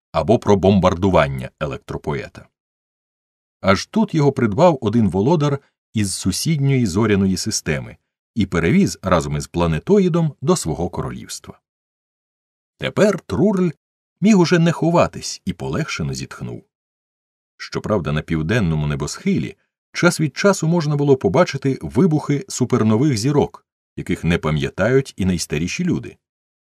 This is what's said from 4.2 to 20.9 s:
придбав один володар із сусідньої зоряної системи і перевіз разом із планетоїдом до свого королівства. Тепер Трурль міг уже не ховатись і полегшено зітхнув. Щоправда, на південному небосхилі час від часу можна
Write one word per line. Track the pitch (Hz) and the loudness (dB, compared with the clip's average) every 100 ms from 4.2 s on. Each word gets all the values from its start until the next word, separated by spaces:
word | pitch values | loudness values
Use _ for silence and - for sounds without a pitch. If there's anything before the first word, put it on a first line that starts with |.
| 143 | 2
придбав | 139 120 98 180 143 | 2 0 4 4 4
один | 107 120 110 | 0 2 2
володар | 95 117 170 147 139 - _ _ | 2 2 2 0 -2 -8 _ _
із | 110 98 - | -4 -4 -2
сусідньої | 98 92 160 151 139 131 110 | -4 -2 -2 0 2 2 2
зоряної | 90 110 98 98 92 | 0 2 2 2 0
системи | 110 - - 69 58 - _ _ _ 113 | -4 -6 -4 -6 -6 -18 _ _ _ -4
і | 90 | -2
перевіз | 85 85 180 147 - | 0 2 2 2 -2
разом | 92 87 73 73 | 0 0 0 -6
із | - | -4
планетоїдом | 87 85 78 - 202 180 170 156 - | -2 -2 -2 2 2 2 0 -2 -4
до | 139 180 | -10 -8
свого | - 78 90 | -6 -6 -6
королівства. | - - - - - - - _ _ _ _ _ _ _ _ _ _ _ _ | -6 -10 -12 -14 -18 -18 -20 _ _ _ _ _ _ _ _ _ _ _ _
Тепер | - - 208 180 | -6 0 0 0
Трурль | - 98 196 185 175 - _ _ _ _ | -4 0 0 2 -2 -4 _ _ _ _
міг | 196 202 | 4 4
уже | 160 175 | 4 4
не | 165 | 2
ховатись | - 165 170 95 90 - - - | 2 0 2 0 -2 -12 -10 -10
і | |
полегшено | - 67 82 - - 71 | -8 -6 -6 -6 -6 -6
зітхнув. | 64 62 - 60 60 - _ _ _ _ _ _ _ _ _ | -6 -10 -12 -12 -12 -16 _ _ _ _ _ _ _ _ _
Щоправда, | - - - - 76 | -10 -8 -2 -2 0
на | 76 | -4
південному | - 80 78 120 87 78 73 | -2 -4 0 0 0 0 -2
небосхилі | 71 73 - 196 151 62 - _ _ _ | -4 -6 -4 -2 -2 -4 -10 _ _ _
час | - 175 - | 0 0 2
від | 151 - | -2 0
часу | 202 190 160 | 0 2 0
можна | 175 147 | 0 0